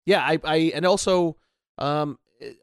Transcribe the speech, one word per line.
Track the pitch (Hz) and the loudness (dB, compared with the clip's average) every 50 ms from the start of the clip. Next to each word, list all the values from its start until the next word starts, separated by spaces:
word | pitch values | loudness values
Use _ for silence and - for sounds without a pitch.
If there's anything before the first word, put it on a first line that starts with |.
| - | 0
yeah, | 170 202 170 127 | 0 2 2 2
I, | 143 160 156 - | 0 -2 -2 0
I, | 156 156 160 160 160 - | 0 0 0 0 0 0
and | 147 175 | 0 2
also, | 180 202 196 - 196 185 180 175 165 156 _ _ _ _ _ _ _ _ | 2 2 2 2 0 2 2 2 0 -4 _ _ _ _ _ _ _ _
um, | - - 143 147 151 151 147 - - _ _ _ - | -6 -4 -4 -2 -2 -4 -4 -8 -12 _ _ _ -18
i-, | 123 117 120 - | -18 -18 -18 -12